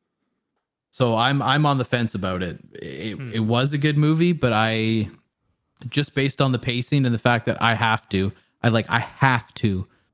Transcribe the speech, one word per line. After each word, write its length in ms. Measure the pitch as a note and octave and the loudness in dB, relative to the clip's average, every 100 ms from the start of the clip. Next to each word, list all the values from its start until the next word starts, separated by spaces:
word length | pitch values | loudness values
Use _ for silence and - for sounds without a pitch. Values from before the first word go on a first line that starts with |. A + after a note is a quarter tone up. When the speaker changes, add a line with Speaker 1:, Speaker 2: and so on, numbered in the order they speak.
| _ _ _ _ _ _ _ _ _ | _ _ _ _ _ _ _ _ _
Speaker 1:
So 240 | - B2 A2+ | -2 0 2
I'm, 240 | B2 C#3+ | 0 0
I'm 240 | A#2 C#3+ D3+ | 0 2 2
on 120 | C#3 | 0
the 80 | B2 | -2
fence 300 | B2 A#2 G2+ | -2 -2 -4
about 260 | F#2 F#2 | -4 -4
it. 180 | F2+ D2+ - | -6 -8 -16
It, 400 | - - C2+ G#2+ G2+ | -16 -14 -10 -10 -10
Speaker 2:
Hmm. 140 | B2+ | -8
Speaker 1:
it 60 | A2+ | -4
was 340 | G#2+ A#2+ C#3+ | 0 2 0
a 40 | D3 | 0
good 200 | D3+ D3 | 0 2
movie, 340 | D3+ D#3+ F3 | 2 4 2
but 220 | D#3+ B2+ | 2 2
I, 560 | G#2+ A2+ A2+ A2 A2+ G#2 - _ _ _ _ _ _ B2 | 2 2 0 0 0 -2 -8 _ _ _ _ _ _ -6
just 240 | D3 C#3+ | -4 -4
based 280 | - C#3 - | -2 -2 0
on 100 | C3+ | 0
the 80 | B2 | 0
pacing 460 | - A#2+ B2 D3 C3 | -2 -4 0 0 2
and 80 | |
the 60 | A#2 | 2
fact 260 | B2+ A#2+ B2 | 2 2 0
that 140 | - | 0
I 120 | A#2 | 0
have 340 | G#2+ A#2 A2 - | 2 0 0 -2
to, 220 | F#2+ F#2+ - _ _ | -2 -2 -6 _ _
I, 80 | A#2+ | 0
like, 200 | A2+ - | 0 0
I 100 | A#2 | -2
have 540 | - - C3+ B2 - - | -4 0 2 2 -4 -4
to 300 | A2 F#2+ F#2+ _ _ | -2 -2 -6 _ _